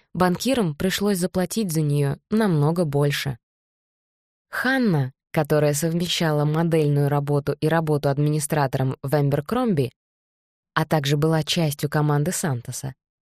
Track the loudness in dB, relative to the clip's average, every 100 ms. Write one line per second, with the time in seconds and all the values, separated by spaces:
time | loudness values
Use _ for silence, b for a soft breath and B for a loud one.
0 | b 0 0 2 0 0 0 0 -2 0
1 | 0 0 -2 -2 -2 -2 -2 0 0 2
2 | 0 -2 _ 0 2 2 2 2 0 2
3 | 0 0 -6 -8 _ _ _ _ _ _
4 | _ _ _ _ _ -6 -2 0 2 2
5 | -2 -6 _ -4 0 2 2 0 -2 -2
6 | -2 -2 0 0 0 0 0 2 2 2
7 | 2 0 0 -2 -2 -2 0 0 2 0
8 | 0 0 0 0 -2 0 0 0 -2 -2
9 | -2 0 2 0 -2 -2 0 0 -2 -6
10 | _ _ _ _ _ _ _ -4 0 0
11 | 2 0 2 0 0 0 0 -2 -2 0
12 | 2 2 0 -2 -4 -4 -6 -10 -10 -14
13 | _ _